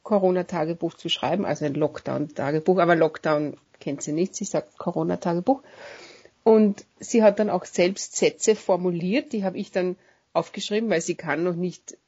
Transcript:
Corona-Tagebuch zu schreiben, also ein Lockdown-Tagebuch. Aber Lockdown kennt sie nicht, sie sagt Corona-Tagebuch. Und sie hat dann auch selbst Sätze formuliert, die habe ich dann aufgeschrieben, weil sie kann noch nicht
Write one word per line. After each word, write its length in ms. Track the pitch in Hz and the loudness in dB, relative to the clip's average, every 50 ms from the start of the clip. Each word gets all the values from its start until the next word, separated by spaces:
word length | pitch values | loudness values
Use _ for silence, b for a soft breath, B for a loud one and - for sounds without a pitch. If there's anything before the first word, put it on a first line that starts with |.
Corona-Tagebuch 920 | _ - 220 196 190 185 180 180 180 - 185 170 156 160 170 - - 165 - | _ 0 0 2 4 4 2 2 -2 -2 -4 -4 -2 -2 -4 -4 -6 -8 -8
zu 120 | _ - | _ -6
schreiben, 380 | 170 - - - 131 165 202 196 | -6 -4 -2 0 -2 0 0 0
also 200 | - 147 147 151 | -2 -4 -2 -4
ein 100 | 147 139 | -4 -2
Lockdown-Tagebuch. 1040 | 151 151 147 147 - - - 131 131 147 143 - - 135 139 147 156 156 - 185 185 | 0 -2 -2 -2 -6 -8 -6 -4 -4 -6 -6 -6 -6 -4 -2 -2 0 2 2 4 4
Aber 160 | 175 170 175 | 4 4 4
Lockdown 640 | 160 160 156 156 - - 165 156 147 151 143 - _ _ _ _ _ | 4 4 0 0 -2 -2 0 0 0 0 -4 -6 _ _ _ _ _
kennt 220 | - 156 139 139 | -8 -8 -8 -6
sie 100 | - - | -6 -6
nicht, 240 | 147 160 180 190 - | -2 -2 -2 -4 -4
sie 80 | - 208 | -10 -8
sagt 320 | - - 202 - _ _ _ | -4 -4 -4 -4 _ _ _
Corona-Tagebuch. 840 | - 180 175 165 160 170 180 170 - 180 170 175 180 - 269 269 B B B B B B B B B B B B B B B _ _ | -8 -6 -4 -2 -2 -2 -4 -2 -2 -2 -2 0 0 0 0 0 B B B B B B B B B B B B B B B _ _
Und 400 | 226 220 220 214 208 202 - - _ _ _ | 6 6 8 6 4 2 -2 -10 _ _ _
sie 220 | - - - 233 | -10 0 2 6
hat 160 | 220 208 202 214 | 6 6 6 4
dann 120 | 214 202 | 0 0
auch 140 | - 180 - | 0 -4 -4
selbst 500 | - - - 175 180 196 - - - - | -4 0 2 2 2 0 -4 -10 -10 -2
Sätze 400 | - 180 151 - - - 226 214 | 0 0 0 0 2 2 2 2
formuliert, 800 | 208 - - 190 175 180 180 175 170 170 180 208 285 294 294 - | 2 2 0 0 0 0 -2 -2 -2 -2 0 -2 -2 -2 -2 -6
die 100 | 214 190 | -4 -4
habe 140 | 190 185 - | -4 -6 -6
ich 120 | 196 - | -10 -6
dann 260 | - 190 180 180 180 b b b b b b b _ | -4 -4 -2 -2 -4 b b b b b b b _
aufgeschrieben, 560 | 170 165 - - 202 - - 208 214 226 220 | -4 -4 -4 -8 -10 -8 -4 -4 -2 0 0
weil 120 | 180 160 | 0 0
sie 140 | 175 - 170 | 0 -2 -6
kann 280 | - - 160 147 151 170 | -6 -4 -4 -2 0 0
noch 120 | 180 175 | -2 -2
nicht 400 | 170 180 180 156 - _ - - _ _ | -2 -4 -6 -6 -10 _ -20 -20 _ _